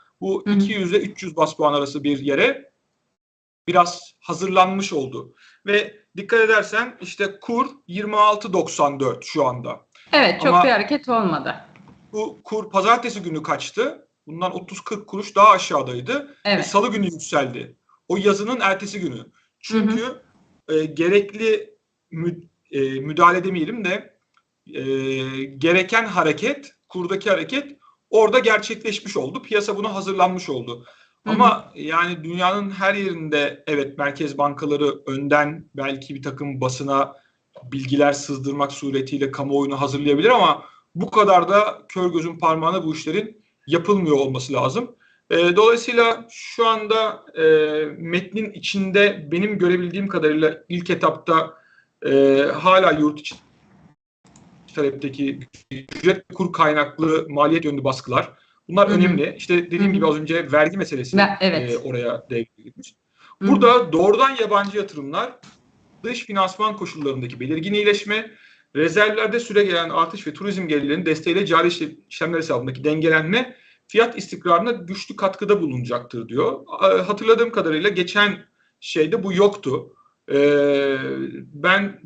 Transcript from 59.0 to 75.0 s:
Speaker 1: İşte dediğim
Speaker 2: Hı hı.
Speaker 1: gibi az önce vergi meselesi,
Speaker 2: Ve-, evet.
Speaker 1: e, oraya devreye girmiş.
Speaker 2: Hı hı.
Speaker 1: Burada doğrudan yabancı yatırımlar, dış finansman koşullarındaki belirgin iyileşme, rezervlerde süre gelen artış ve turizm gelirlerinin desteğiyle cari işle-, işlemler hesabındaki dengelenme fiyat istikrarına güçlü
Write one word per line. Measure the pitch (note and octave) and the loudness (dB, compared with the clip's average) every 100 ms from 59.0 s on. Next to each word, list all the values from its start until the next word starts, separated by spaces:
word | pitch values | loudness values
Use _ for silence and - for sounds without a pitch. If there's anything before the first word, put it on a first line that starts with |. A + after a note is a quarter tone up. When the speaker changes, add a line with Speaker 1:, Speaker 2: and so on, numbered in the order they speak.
| F3+ D3 D3+ - | 4 4 0 -4
Speaker 1:
İşte | - F3 F3 | 0 0 0
dediğim | F3 | 0
Speaker 2:
Hı | G3 | 2
hı. | |
Speaker 1:
gibi | F#3+ D#3 | 2 2
az | D3+ | 0
önce | D#3 E3+ D3 | -2 -4 0
vergi | D3 D#3 F#3+ | 2 2 0
meselesi, | D#3+ C3+ B2+ G3 | -4 -6 0 2
Speaker 2:
Ve-, | G3 - | 2 2
evet. | F#3+ D#3 B2 | 0 0 -2
Speaker 1:
e, | A#2+ | -4
oraya | C3+ A#2+ A#2+ A#2+ - | -4 -4 -4 -6 -6
devreye | A#2 A2+ _ | -6 -6 _
girmiş. | - - - _ _ _ - - | -20 -20 -20 _ _ _ -20 -4
Speaker 2:
Hı | G3 | 2
hı. | |
Speaker 1:
Burada | A#3 A#3 B3 E3+ | 6 8 6 4
doğrudan | D#3+ G3 A3+ C4+ B3+ | 4 4 6 4 2
yabancı | G3+ G3+ G3+ G3+ | 0 0 0 -4
yatırımlar, | G3 D3+ C#3 F3 B3+ - - _ _ _ _ _ | -6 -8 -8 -6 -8 -10 -20 _ _ _ _ _
dış | A3+ A#3 - | -10 -8 -4
finansman | G3 F#3 - G#3 G3+ | -2 -2 0 -2 -2
koşullarındaki | F3+ D#3 C#3+ C3 A#2+ - | -8 -6 -4 -4 -6 -8
belirgin | C3 D#3+ F#3 | -6 -4 -2
iyileşme, | G#3 G#3 G3+ G3+ G#3+ A3 - - _ _ C#3 | 0 2 0 -2 -6 -6 -16 -20 _ _ 0
rezervlerde | D#3+ G3 G#3+ G#3+ G#3+ A#3 | 2 4 2 2 -2 -2
süre | A#3 G#3 | 0 2
gelen | G3 E3+ E3 | 2 0 0
artış | E3 E3+ G3+ D3+ | -2 -2 -4 -10
ve | |
turizm | - G3 F#3 E3+ | -8 -6 -4 -2
gelirlerinin | D3 C#3 D#3+ D#3+ | -2 0 -2 0
desteğiyle | D#3 F3 F3+ F3 | -2 0 -2 2
cari | E3 F3 | 2 2
işle-, | - D#3 - _ | 0 -6 -10 _
işlemler | - E3 E3 | -6 -4 -4
hesabındaki | - B2 C3 C3 | -4 -4 -4 -4
dengelenme | D3 D#3 D#3+ D#3+ D#3 A#3 B3 - _ _ _ | -2 0 2 2 2 -2 -2 -10 _ _ _
fiyat | G#3+ A#3 - | 2 2 -2
istikrarına | - - F3 F3 A#3 | -12 -6 2 2 2
güçlü | G3 F3 G3 | -4 -8 -12